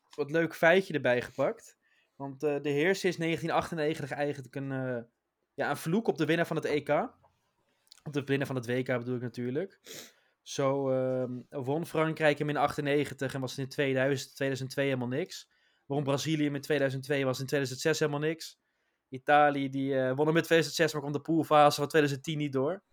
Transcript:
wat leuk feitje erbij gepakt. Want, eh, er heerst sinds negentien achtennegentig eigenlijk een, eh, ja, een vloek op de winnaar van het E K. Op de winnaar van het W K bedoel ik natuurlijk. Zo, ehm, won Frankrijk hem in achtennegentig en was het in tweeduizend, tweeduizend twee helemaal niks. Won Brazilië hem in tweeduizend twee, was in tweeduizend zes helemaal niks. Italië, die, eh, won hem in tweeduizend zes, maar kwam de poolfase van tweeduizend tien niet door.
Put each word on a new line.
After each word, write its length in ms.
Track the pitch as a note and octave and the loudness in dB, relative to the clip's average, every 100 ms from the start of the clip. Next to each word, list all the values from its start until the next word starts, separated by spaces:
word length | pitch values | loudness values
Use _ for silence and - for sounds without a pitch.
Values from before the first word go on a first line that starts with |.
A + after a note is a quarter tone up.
| _ | _
wat 160 | - C#3+ | -8 -2
leuk 260 | D#3+ E3 - | 0 0 4
feitje 380 | E3 F#3 G3 | 6 6 4
erbij 280 | D3+ B2+ B2 | -2 2 2
gepakt. 560 | - - D3+ A#3 - _ _ _ _ - | 0 -2 -2 -2 -14 _ _ _ _ -14
Want, 260 | C#3 C3+ | -12 -4
eh, 120 | D3 | -2
er 100 | C#3+ | -2
heerst 360 | D3 C#3+ E3+ F#3+ | 0 2 2 2
sinds 160 | F#3 D3+ | 0 -2
negentien 340 | E3 D#3 D#3+ | -2 -2 0
achtennegentig 600 | C#3+ - E3 D3 D#3 C#3 | -2 -2 -2 -2 -2 -6
eigenlijk 440 | D3 D3 C#3 B2+ | -4 -4 -4 -10
een, 180 | C#3 C3+ | -8 -6
eh, 300 | C3 C3 A#2+ A#2 _ _ _ _ | -4 -4 -4 -8 _ _ _ _
ja, 160 | - A#2 | -4 -2
een 60 | C#3 | -2
vloek 320 | D#3+ F#3+ A3+ | 0 0 0
op 100 | D#3 | 0
de 80 | D3+ | 2
winnaar 200 | E3 E3 | 2 0
van 100 | D#3+ | -2
het 80 | |
E 160 | - D3 | -2 -2
K. 100 | C#3 D3 B3 - _ _ _ _ _ _ _ - | 2 0 0 -8 _ _ _ _ _ _ _ -18
Op 80 | - | -6
de 120 | C#3+ | -6
winnaar 220 | C3+ C#3 C3+ | 0 -2 0
van 100 | C3 | -4
het 100 | A#2 | -2
W 160 | B2+ | -2
K 40 | C3 | 0
bedoel 300 | B2 A#2+ B2 | -2 -2 -4
ik 60 | |
natuurlijk. 580 | A#2+ - B2 C3+ G3 _ - - - _ _ _ | -6 -6 -4 -4 -6 _ -20 -20 -20 _ _ _
Zo, 480 | - - C3+ C#3 C3+ | -14 -2 0 0 0
ehm, 500 | C3 C3 B2+ B2+ B2 - | 0 0 -2 -2 -6 -10
won 380 | C#3+ B2+ D3+ E3+ | -8 -4 -2 -2
Frankrijk 520 | D#3+ D#3+ D#3 D#3 D3 | 0 0 2 2 2
hem 100 | D3+ | 0
in 80 | C#3+ | 0
achtennegentig 760 | C#3+ - C#3+ D3 C3+ C3 C3 | 0 0 0 0 0 -4 -4
en 60 | C3+ | -4
was 100 | B2+ | -6
het 100 | - | -6
in 80 | C3+ | -8
tweeduizend, 680 | - C#3 C3 C3 C3+ - | -2 0 2 0 0 -4
tweeduizend 360 | - C#3 C3 C3 | -4 -4 -2 -6
twee 160 | C#3+ C#3 | -2 0
helemaal 220 | C3 B2 | 0 -2
niks. 420 | C3+ F#3 - - _ _ _ - | -4 -6 -10 -18 _ _ _ -6
Won 160 | C#3+ | -4
Brazilië 420 | C3+ C#3 D3 D#3 | 0 -2 0 0
hem 100 | D3 | 0
in 60 | C#3+ | -2
tweeduizend 420 | C#3 D3 C#3 C3+ | -2 0 0 -2
twee, 220 | C3 C#3+ | -4 -2
was 160 | C3 B2+ | 0 -2
in 60 | C3 | -2
tweeduizend 340 | D3 C3+ B2+ | -2 -2 -2
zes 180 | D#3+ D#3 | -2 0
helemaal 220 | D3+ C#3+ | 0 0
niks. 400 | D3+ D#3+ - - _ _ _ _ - | -2 -4 -10 -20 _ _ _ _ -16
Italië, 640 | C3 - D3 D3 C3+ C3+ | -10 4 6 6 4 -4
die, 240 | C3+ C3+ | -2 -2
eh, 220 | C3 C3 C3 | 0 0 2
won 100 | D3+ | 2
hem 100 | E3 | 2
in 60 | |
tweeduizend 320 | D#3+ E3 D3 | 4 4 2
zes, 180 | - D#3 | 0 0
maar 80 | D3+ | 0
kwam 120 | C#3 | -4
de 80 | C#3+ | -6
poolfase 600 | C#3+ E3 D#3+ D3+ D3 C#3+ | 0 0 6 8 8 6
van 80 | C#3 | 2
tweeduizend 360 | D#3+ C#3+ C#3 | 4 2 0
tien 140 | D3 D3+ | -4 -4
niet 140 | D3 | -2
door. 300 | C3 C#3 G3 _ | 0 0 -2 _